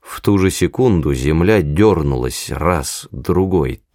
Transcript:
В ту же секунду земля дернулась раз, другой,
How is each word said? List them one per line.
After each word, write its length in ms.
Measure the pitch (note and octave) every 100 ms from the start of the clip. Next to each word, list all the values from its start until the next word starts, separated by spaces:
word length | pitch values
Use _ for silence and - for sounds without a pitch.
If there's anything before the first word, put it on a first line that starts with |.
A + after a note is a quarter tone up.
В 220 | - -
ту 160 | - G2+
же 120 | F#2+
секунду 600 | - - - B2+ F#2 D2+
земля 480 | C2+ C2+ D#2+ F2 G#2+
дернулась 880 | D2 D2 A2 F2 C#2+ C2 B1 - -
раз, 560 | C#2 D#2 F2 C2 - -
другой, 720 | - - F2 F#2+ F2+ C2+ - _